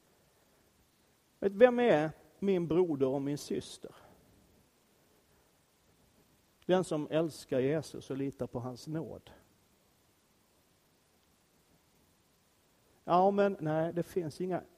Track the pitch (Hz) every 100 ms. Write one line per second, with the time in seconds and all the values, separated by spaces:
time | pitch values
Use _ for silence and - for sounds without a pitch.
0 | _ _ _ _ _ _ _ _ _ _
1 | _ _ _ _ 202 196 247 240 240 160
2 | 156 - - _ 196 185 170 156 180 143
3 | 131 143 139 143 - - - - - -
4 | - - - _ _ _ _ _ _ _
5 | _ _ _ _ _ _ _ _ _ _
6 | _ _ _ _ _ _ - 185 180 156
7 | 147 151 165 139 - 135 131 156 139 -
8 | - 135 139 - 120 127 120 123 - 156
9 | 131 - - - _ _ _ _ _ _
10 | _ _ _ _ _ _ _ _ _ _
11 | _ _ _ _ _ _ _ _ _ _
12 | _ _ _ _ _ _ _ _ _ _
13 | - 170 190 202 202 196 156 156 165 170
14 | 165 - 160 - 180 175 -